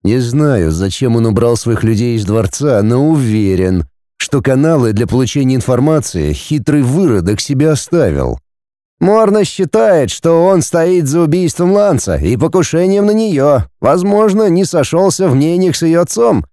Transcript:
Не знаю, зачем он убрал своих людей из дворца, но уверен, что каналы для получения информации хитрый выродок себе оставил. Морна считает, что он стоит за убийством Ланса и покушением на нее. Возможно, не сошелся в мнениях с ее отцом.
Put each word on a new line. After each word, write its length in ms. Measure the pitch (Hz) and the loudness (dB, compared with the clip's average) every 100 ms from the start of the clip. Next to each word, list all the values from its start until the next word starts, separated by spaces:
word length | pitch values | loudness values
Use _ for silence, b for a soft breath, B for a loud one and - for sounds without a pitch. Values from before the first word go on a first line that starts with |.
Не 160 | 98 123 | 0 -2
знаю, 520 | 120 139 151 120 80 | 0 0 0 2 0
зачем 460 | 80 95 - 131 117 | -2 -4 -4 -2 0
он 100 | 113 | 0
убрал 300 | 104 120 117 | 0 0 0
своих 280 | 123 104 | -4 -2
людей 320 | 110 107 120 117 | -2 0 -2 -4
из 80 | |
дворца, 560 | 101 110 101 - 143 104 | -2 -2 -2 -4 0 0
но 240 | 104 123 151 | 2 2 2
уверен, 800 | 160 120 107 98 92 92 92 - _ _ _ | 2 0 0 0 0 0 -2 -4 _ _ _
что 240 | - 143 | -4 -2
каналы 520 | - 131 156 160 120 | 0 0 2 2 0
для 140 | 104 117 | -2 -2
получения 500 | 123 123 143 131 131 | -2 -2 -2 0 -2
информации 760 | - 123 147 156 - 90 76 | 0 0 2 0 -2 -4 -2
хитрый 500 | 73 - 151 120 147 | -4 -4 -4 0 0
выродок 580 | 123 151 175 104 85 104 | 0 0 2 0 0 -4
себе 300 | - 135 156 | -4 0 0
оставил. 680 | 147 - 175 117 69 64 57 _ _ _ _ _ _ | 0 0 0 0 0 -4 -6 _ _ _ _ _ _
Морна 460 | 180 214 220 208 | 2 2 2 2
считает, 680 | 190 - 175 220 220 175 117 | -2 -4 -2 0 2 2 0
что 360 | - 165 165 180 | -2 0 2 2
он 160 | 185 | 2
стоит 440 | - 170 165 185 143 | 0 0 0 0 0
за 140 | 160 | 0
убийством 520 | 165 175 175 - 180 | 0 0 -2 -2 0
Ланса 440 | 202 208 147 - 76 | 2 2 0 -2 -2
и 200 | 82 117 | -2 0
покушением 680 | 156 190 160 160 185 202 208 | 0 0 0 0 0 0 0
на 60 | |
нее. 520 | 214 220 151 143 135 - _ | 0 -2 0 2 2 -2 _
Возможно, 680 | 117 170 190 208 214 196 214 | 0 0 0 2 2 2 2
не 160 | 170 | 2
сошелся 640 | 190 170 135 165 190 - 185 | 0 -2 0 0 0 0 0
в 60 | |
мнениях 420 | 131 151 175 185 - | 2 0 0 0 0
с 60 | |
ее 200 | 165 165 | 0 0
отцом. 440 | 175 226 233 110 - | 0 0 0 0 -4